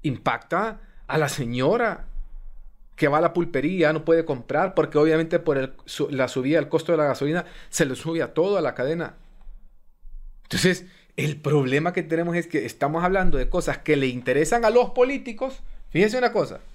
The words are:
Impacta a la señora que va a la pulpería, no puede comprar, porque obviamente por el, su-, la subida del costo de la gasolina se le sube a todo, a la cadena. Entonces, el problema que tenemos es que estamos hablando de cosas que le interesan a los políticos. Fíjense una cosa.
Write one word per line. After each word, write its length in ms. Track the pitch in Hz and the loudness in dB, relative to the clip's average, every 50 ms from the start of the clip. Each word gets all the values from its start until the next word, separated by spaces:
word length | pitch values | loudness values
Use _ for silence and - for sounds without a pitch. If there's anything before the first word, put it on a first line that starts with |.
Impacta 800 | - 156 131 104 - 143 120 120 - - - 175 208 226 208 - - - - - - | -2 -2 -4 -2 -2 -2 -2 -2 -4 -4 -2 -2 -2 -2 -4 -10 -16 -20 -20 -20 -10
a 120 | - 131 151 | -4 -2 0
la 100 | 156 135 | 0 0
señora 760 | - - 131 117 120 123 127 147 202 240 240 220 - - - - - - - - - - - - - - - - - - - - - | -2 -4 -6 -4 -2 0 2 2 2 2 0 -2 -2 -4 -10 -8 -6 -8 -8 -8 -10 -14 -14 -12 -14 -14 -16 -16 -18 -20 -20 -20 -4
que 120 | - - 143 | 0 2 2
va 100 | 143 151 | 4 4
a 20 | |
la 140 | 165 170 170 | 2 2 2
pulpería, 580 | 180 175 170 - 143 127 156 185 185 160 151 156 | 0 -2 0 0 0 0 0 2 2 2 2 2
no 140 | 160 151 | 0 2
puede 180 | 170 165 165 160 | 4 4 4 4
comprar, 500 | 160 147 123 123 - 127 147 180 190 190 | 0 -4 -6 -4 -4 0 0 0 0 2
porque 220 | - - - - | 0 0 2 4
obviamente 420 | 147 151 160 156 160 165 160 180 170 | 4 4 4 4 2 2 0 0 -2
por 200 | - - 143 135 | 0 0 0 0
el, 160 | 131 131 - - - | -2 -4 -8 -14 -18
su-, 240 | - - - 151 135 | -16 -6 -4 -4 -2
la 180 | 143 131 131 123 | 0 0 -2 0
subida 300 | - 135 127 131 156 165 | 0 -2 0 2 2 2
del 120 | 143 143 | 0 2
costo 220 | - 160 156 - 170 | -2 -2 0 2 0
de 40 | |
la 80 | 160 151 | 2 2
gasolina 400 | 143 127 - 139 143 156 175 170 - - - - - | 0 0 0 -2 -2 -2 -2 -4 -6 -14 -18 -18 -12
se 160 | - - 165 | 0 0 0
le 120 | 139 127 | 0 0
sube 260 | 123 - 160 165 165 143 | -6 -6 -6 -4 -4 -4
a 100 | - - | -2 0
todo, 240 | - 165 196 208 | 0 2 2 2
a 60 | 190 165 | 0 0
la 120 | 131 117 | -2 -2
cadena. 420 | - 127 135 160 170 165 - - - - - - - - - - - - - - - - - - _ - - - - - - - - - | -2 -2 -2 -2 -2 -4 -8 -10 -16 -20 -20 -20 -20 -18 -16 -16 -16 -18 -20 -20 -20 -20 -20 -20 _ -18 -14 -14 -12 -14 -14 -16 -18 -14
Entonces, 420 | - - - - 185 180 180 - - - - _ _ _ - | -6 -4 0 2 2 2 0 -4 -14 -20 -20 _ _ _ -4
el 200 | 135 151 147 143 | -2 -2 -4 -4
problema 540 | - 139 147 147 135 127 131 143 156 175 180 | -2 2 2 2 2 4 2 2 0 0 -2
que 100 | 185 170 | -2 -4
tenemos 320 | 151 160 160 170 175 170 | -2 -2 -2 0 0 -2
es 120 | 175 165 | -2 -4
que 180 | 170 - 151 104 | -2 -2 -2 -2
estamos 400 | - - - - 139 151 165 175 | -2 -4 -2 -2 -2 0 0 0
hablando 320 | 180 190 196 185 185 - | 2 2 4 6 6 4
de 140 | 135 127 123 | 6 2 2
cosas 260 | - 135 - - 113 | 0 0 0 -2 -4
que 200 | - - - 151 | -6 0 0 2
le 100 | 143 135 | 2 2
interesan 580 | 131 123 123 123 - 127 139 160 151 240 240 233 | 0 -2 -2 -2 0 2 2 2 2 2 2 2
a 60 | 220 | 4
los 220 | 226 240 247 - - | 4 4 4 4 2
políticos. 680 | - 247 262 277 262 - 247 226 - 254 262 262 - - - - - - - | 2 2 2 2 -4 -6 -8 -8 -6 -6 -8 -8 -10 -12 -12 -12 -12 -14 -4
Fíjense 260 | - 151 196 214 208 | 2 2 2 2 2
una 160 | 254 247 240 226 | 2 0 2 2
cosa. 280 | 214 156 120 98 - - - - | 2 0 0 -4 -14 -16 -18 -20